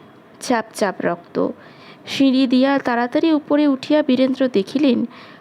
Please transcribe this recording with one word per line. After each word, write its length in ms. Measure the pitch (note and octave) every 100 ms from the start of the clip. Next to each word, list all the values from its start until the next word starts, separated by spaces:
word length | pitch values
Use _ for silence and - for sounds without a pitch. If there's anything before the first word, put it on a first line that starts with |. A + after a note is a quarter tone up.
| - - - -
চাপ 240 | - A#3 A3
চাপ 200 | - G3+ F3+
রক্ত। 480 | F3 E3+ - - - - - - - - -
সিঁড়ি 400 | - C4+ C4 C4
দিয়া 320 | B3+ C4+ C#4
তাড়াতাড়ি 540 | C4 A#3 A#3+ D4+ E4
উপরে 360 | D4+ D4+ D4 D4
উঠিয়া 340 | C4 - D4+
বীরেন্দ্র 460 | D4 B3+ C4 C4 C4
দেখিলেন, 580 | G3+ F#3+ C4+ C#4+ A3+ A#3 - - -